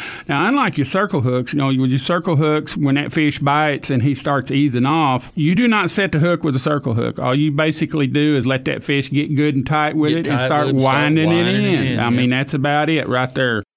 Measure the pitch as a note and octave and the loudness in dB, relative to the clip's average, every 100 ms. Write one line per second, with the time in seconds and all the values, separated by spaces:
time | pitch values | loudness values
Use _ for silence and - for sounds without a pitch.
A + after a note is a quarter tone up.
0 | - - - C#3+ F#3+ C#4+ A3 D3 C3 F#3 | -14 -14 -4 -2 0 0 0 -2 -2 -2
1 | G3+ D#3+ B2 B2+ B2 D3 C3+ C3 C3 C3 | 0 0 0 -2 -2 -2 0 0 0 0
2 | C3+ F3 F3 D3 D#3 D3+ - E3+ C#3 C#3 | -2 -2 0 0 2 0 -2 -2 0 0
3 | C#3+ E3 D3+ - C#3+ D3 D3+ C#3 - C3 | 0 0 0 0 0 2 0 -2 -2 0
4 | C3+ C3 D3 C#3 C3 C#3 C#3+ A#2+ C3 E3 | 0 -2 -2 -2 0 0 2 2 2 2
5 | C#3+ B2+ - - D3+ F#3 A#3+ G#3+ F3 - | 2 0 -4 -2 0 2 2 2 0 0
6 | F#3+ D3+ F3 E3+ D#3+ C3 D#3 D3 C3 A2+ | 0 2 2 2 0 -2 0 -2 0 -2
7 | A#2 - B2+ C#3 D3+ C#3+ D#3 D#3 D#3 D#3 | -2 -2 -2 0 0 2 0 0 -2 -2
8 | C3+ C#3+ D3+ C#3+ B2 C3 C#3 A#2+ - C#3 | 0 2 2 2 0 -2 -2 -6 -2 -2
9 | C3+ C#3 D3 C#3+ D3+ C3+ B2 D3+ D3+ D#3 | 0 -2 0 0 0 0 0 0 0 0
10 | D3+ E3 D#3+ C#3 C3 D3+ C#3+ C3+ C3 C#3 | 0 0 -2 -2 0 0 0 2 2 2
11 | D3 D#3 D#3+ E3+ F3 G3+ G3+ E3 C3+ A#2 | 2 2 2 2 2 0 2 0 0 0
12 | A#2+ A#2+ B2 B2+ C3+ D3 C#3+ D3 D3+ D#3 | 0 2 2 0 -2 -2 0 0 0 0
13 | - B2 B2+ C3+ B2+ A2 - | 0 -2 -2 0 0 -2 -6